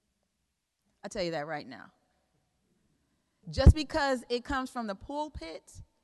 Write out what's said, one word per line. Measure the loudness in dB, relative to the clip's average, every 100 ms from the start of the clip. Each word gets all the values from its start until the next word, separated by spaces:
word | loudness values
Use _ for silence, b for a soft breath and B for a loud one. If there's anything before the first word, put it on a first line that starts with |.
| _ _ _ _ _ _ _ _ _ _
I'll | -10
tell | -4
you | -2
that | -2 -4
right | -6 -8
now. | -14 -18 _ _ _ _ _ _ _ _ _ _ _ _ _ _ _ -10
Just | 6 8
because | 8 4 0 2 0 -2
it | -4
comes | -2 -4 -4
from | -6 -8
the | -8
pulpit | -8 -6 -6 -8 -12 -14 -16 -20 -20 _